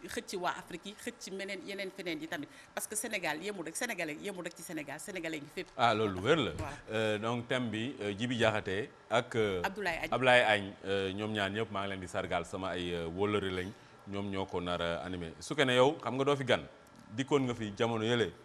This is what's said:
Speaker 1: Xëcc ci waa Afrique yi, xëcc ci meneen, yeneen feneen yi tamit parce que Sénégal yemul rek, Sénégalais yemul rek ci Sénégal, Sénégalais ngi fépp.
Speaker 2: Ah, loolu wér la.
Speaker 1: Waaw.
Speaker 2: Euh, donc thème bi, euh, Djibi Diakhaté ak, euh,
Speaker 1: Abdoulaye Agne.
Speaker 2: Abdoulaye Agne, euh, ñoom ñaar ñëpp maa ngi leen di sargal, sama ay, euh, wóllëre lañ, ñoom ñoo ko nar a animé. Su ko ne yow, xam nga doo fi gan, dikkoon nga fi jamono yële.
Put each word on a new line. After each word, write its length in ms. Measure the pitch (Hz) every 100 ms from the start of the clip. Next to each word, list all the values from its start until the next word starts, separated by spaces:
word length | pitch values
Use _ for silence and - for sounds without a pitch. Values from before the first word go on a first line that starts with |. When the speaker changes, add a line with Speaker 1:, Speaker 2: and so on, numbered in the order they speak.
| 180
Speaker 1:
Xëcc 180 | - 226
ci 80 | 196
waa 140 | 175 139
Afrique 280 | - 175 196
yi, 80 |
xëcc 200 | 208 - 233
ci 120 | -
meneen, 280 | 190 196 190 165
yeneen 240 | 196 196 -
feneen 240 | 180 156
yi 80 | 160
tamit 180 | 170 143 - -
parce 120 | - -
que 80 |
Sénégal 480 | 208 240 214 170 151
yemul 220 | 185 202
rek, 100 | 156
Sénégalais 400 | 170 240 202 165 151
yemul 240 | 180 190
rek 80 | 175
ci 80 | 170
Sénégal, 380 | - 160 139 143
Sénégalais 380 | - 185 160 160
ngi 60 | 143
fépp. 140 | - 175 -
Speaker 2:
Ah, 180 | 120
loolu 260 | 107 107 92
wér 160 | 104 165
la. 140 | 107
Speaker 1:
Waaw. 200 | 78 151 - -
Speaker 2:
Euh, 280 | 110 110 107
donc 300 | 113 120 120
thème 220 | 127 120
bi, 240 | 107 120 143
euh, 120 | 104 98
Djibi 200 | 123 123
Diakhaté 540 | 113 107 98 95 127 - -
ak, 240 | 113 120 120
euh, 260 | 107 92
Speaker 1:
Abdoulaye 320 | 87 190 185 165
Agne. 100 | 160
Speaker 2:
Abdoulaye 300 | 123 127 123
Agne, 300 | 107 104 98 101
euh, 280 | 95 98 95
ñoom 200 | 95 107
ñaar 180 | 107 98
ñëpp 200 | 104 110
maa 100 | 101
ngi 60 | 98
leen 100 | 95
di 80 | 92
sargal, 360 | 101 92 87
sama 260 | 82 95 92
ay, 220 | 90 87
euh, 140 | 87 82
wóllëre 420 | 87 104 104 95
lañ, 200 | 92 92 - - - -
ñoom 200 | 98 101
ñoo 160 | 95 95
ko 140 | 92
nar 200 | 87 87
a 140 | 85 85
animé. 280 | 82 92 82 78
Su 140 | - 151
ko 80 |
ne 100 | 131
yow, 220 | 123 131 160
xam 120 | 120 123
nga 80 |
doo 120 | 139 143
fi 80 |
gan, 180 | 127 107 71 - - - - 107
dikkoon 240 | 135 143 127
nga 80 |
fi 180 | 110 107 98
jamono 280 | 117 113
yële. 280 | 110 120 98 -